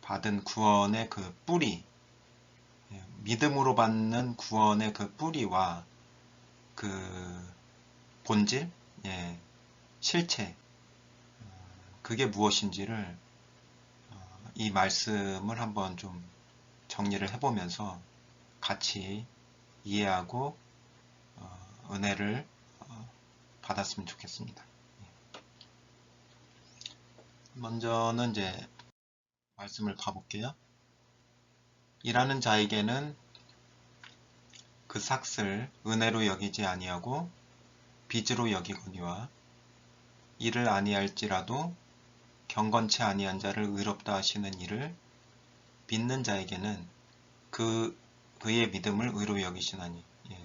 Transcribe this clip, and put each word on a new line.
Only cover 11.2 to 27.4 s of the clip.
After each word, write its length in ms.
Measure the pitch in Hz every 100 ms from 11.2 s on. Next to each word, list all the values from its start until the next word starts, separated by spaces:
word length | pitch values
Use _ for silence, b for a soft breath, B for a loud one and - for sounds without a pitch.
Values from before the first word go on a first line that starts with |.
| - -
어, 580 | - - - - - -
그게 220 | - 113 131
무엇인지를, 920 | 101 104 - 104 92 98 113 92 87 - - - - - - - - -
어, 400 | - - - 113 -
이 160 | 110
말씀을 880 | 98 95 - - 107 98 95 101 113
한번 360 | 113 104 95 90
좀 260 | 98 90 87 - - - - - -
정리를 400 | - 101 98 95
해보면서 680 | 117 139 110 90 87 104 87 - - - - - -
같이 640 | - 101 - 101 95 101 120 - - - - - 101
이해하고, 720 | 104 101 92 87 120 143 - - - - - - - - -
어, 520 | 95 92 95 - -
은혜를, 560 | 101 101 95 101 117 151 - - -
어, 280 | - 117 120 - - - - -
받았으면 440 | - 101 98 - 90
좋겠습니다. 560 | - - - 117 - - - - - - - - - - - - - - - - - - - - - - - - - - - - -